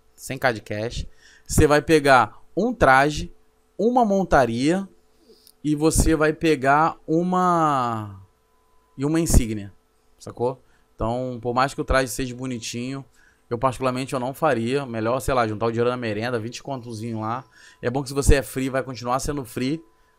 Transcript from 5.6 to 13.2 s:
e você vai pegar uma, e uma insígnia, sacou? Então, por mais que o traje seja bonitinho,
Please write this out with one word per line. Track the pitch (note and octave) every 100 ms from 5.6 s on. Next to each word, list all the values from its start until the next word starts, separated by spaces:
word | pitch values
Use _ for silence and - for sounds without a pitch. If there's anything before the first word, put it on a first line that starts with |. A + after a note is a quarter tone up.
e | D3
você | D3 D#3 - -
vai | D#3+ D#3
pegar | D#3 E3 D3+ C3+ D3 D#3+ - -
uma, | D#3+ F3+ F3+ F3+ E3+ D#3 C#3 A#2+ A2+ G#2+ G2 G2 _ _ _ _ _ _ -
e |
uma | C#3 D#3+
insígnia, | D#3+ A#2 A2+ G#2+ G2+ - _ _ _ _
sacou? | A2 G2+ A#2+ C3 _ _ _
Então, | - A2+ B2 C3 B2
por | B2
mais | A#2+ C3+
que | -
o |
traje | D3 C3 C3
seja | - C3 B2
bonitinho, | C3 A#2+ - A#2+ B2+ C#3 C3+ _